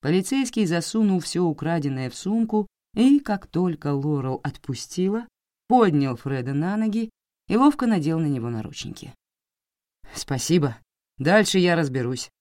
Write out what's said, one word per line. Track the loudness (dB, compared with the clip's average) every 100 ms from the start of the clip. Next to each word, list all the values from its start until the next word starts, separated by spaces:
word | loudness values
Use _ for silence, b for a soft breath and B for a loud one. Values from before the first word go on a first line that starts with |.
Полицейский | 2 0 0 -2 -2 0 0
засунул | 0 -2 0 2 2
все | -2 0
украденное | 0 0 -2 -2 -2 -4 -6
в | -6
сумку | -4 -2 0 0 -2 _ _ 2
и, | 4 4
как | 2 -6 -4
только | -2 -2 -2 -2
Лорел | -2 0 -2 -2 -6
отпустила, | -8 -10 -10 -10 -8 -2 -2 -2 -6 _ _ _ _
поднял | 4 6 4 0 -4
Фреда | -6 -6 -4
на | -4 -2 -2
ноги | -2 -2 -6 _ _ _ -2
и | 4
ловко | 4 4 0
надел | 2 0 0
на | 0
него | -2 -4
наручники. | -6 -8 -12 -12 -12 -18 -20 _ _ _ _ _ _ _ _ -18
"Спасибо. | -14 -6 -4 2 2 2 -4 _ _ _ _
Дальше | 2 2 4 2
я | 2 2
разберусь". | 0 -2 -4 -6 -10 _